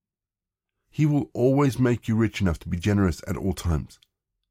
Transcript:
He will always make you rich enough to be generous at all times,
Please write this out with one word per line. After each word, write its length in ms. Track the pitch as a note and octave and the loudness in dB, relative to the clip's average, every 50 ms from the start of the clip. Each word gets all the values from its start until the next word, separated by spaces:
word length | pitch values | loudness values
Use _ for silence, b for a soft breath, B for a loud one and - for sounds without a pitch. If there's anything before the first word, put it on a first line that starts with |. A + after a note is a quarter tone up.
| _ _ _ _ _ _ _ _ _ _ _ _ _ _ _ _ _ _ | _ _ _ _ _ _ _ _ _ _ _ _ _ _ _ _ _ _
He 160 | _ - D3+ D#3 | _ 0 0 2
will 240 | D3 C#3+ - - _ | 2 0 -2 -4 _
always 460 | - A#2+ C3 C3+ C#3 D3 C#3 A2+ - | 0 2 2 4 4 2 2 2 2
make 280 | B2 A#2+ A#2+ A2 - - | 0 0 0 0 -2 -2
you 80 | A2+ | 0
rich 240 | A2 A2+ G#2+ - - | 2 2 0 0 -2
enough 200 | G2 F#2 D#2+ - | -2 -2 -2 -2
to 100 | - - | -6 -6
be 80 | F2+ F2+ | -6 -4
generous 440 | E2+ G#2+ G2+ G2+ G2+ F2+ D#2 - - | 0 0 2 2 2 2 0 -2 -6
at 120 | - F#2 C2 | -8 -8 -6
all 160 | A#1+ G2 F#2 | -4 -4 -6
times, 460 | - - F2+ E2 D2 B1+ - - _ _ _ _ _ _ _ _ _ _ _ | -4 -2 -2 -2 -2 -4 -8 -16 _ _ _ _ _ _ _ _ _ _ _